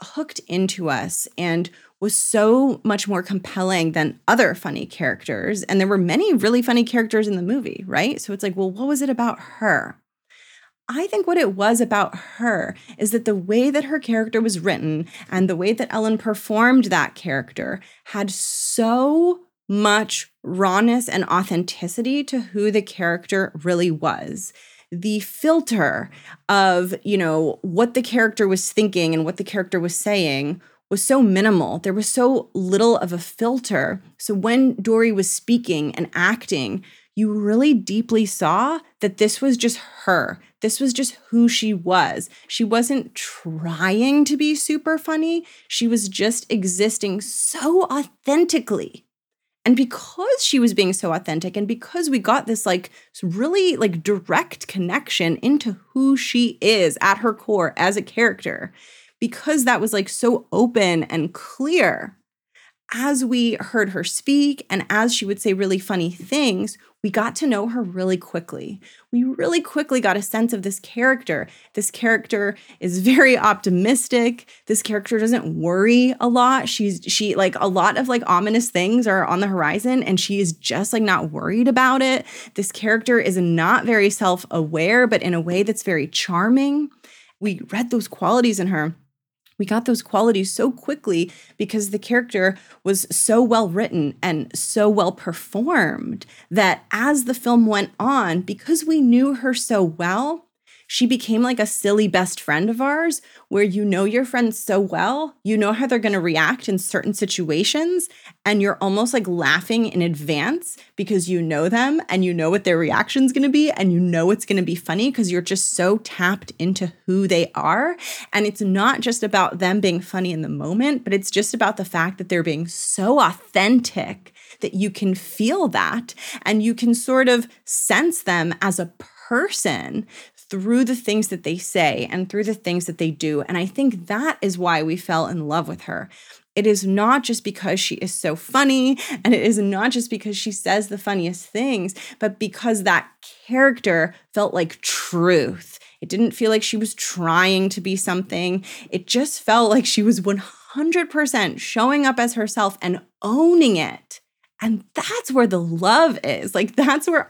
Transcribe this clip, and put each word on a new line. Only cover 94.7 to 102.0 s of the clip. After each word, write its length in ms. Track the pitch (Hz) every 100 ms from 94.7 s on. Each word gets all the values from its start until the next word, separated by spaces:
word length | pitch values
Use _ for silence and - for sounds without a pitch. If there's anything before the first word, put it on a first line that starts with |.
| 220 208
well 240 | 202 180
performed 1120 | - 175 165 - 202 269 311 160 - - - - - -
that 340 | 185 196 - -
as 360 | 208 269 294 247
the 80 |
film 320 | 247 240 240 220
went 260 | 202 - -
on, 400 | 233 269 185 170
because 440 | 185 - - 320
we 160 | 320 320
knew 340 | 247 240 277
her 200 | 254 262
so 300 | 240 - 214
well, 640 | 175 165 175 202 285 339 - _ _ _ -
she 180 | - 240
became, 340 | 247 226 226
like, 180 | 247 233
a 60 |
silly 420 | 214 - 202 208